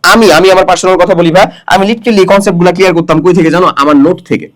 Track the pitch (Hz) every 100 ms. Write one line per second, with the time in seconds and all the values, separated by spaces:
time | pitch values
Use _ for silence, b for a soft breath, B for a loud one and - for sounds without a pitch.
0 | 175 214 214 156 190 185 185 175 185 185
1 | 180 175 170 175 247 B - 185 196 226
2 | 240 208 185 196 202 175 175 175 185 170
3 | 165 160 175 175 160 165 175 - 147 147
4 | 151 170 - - -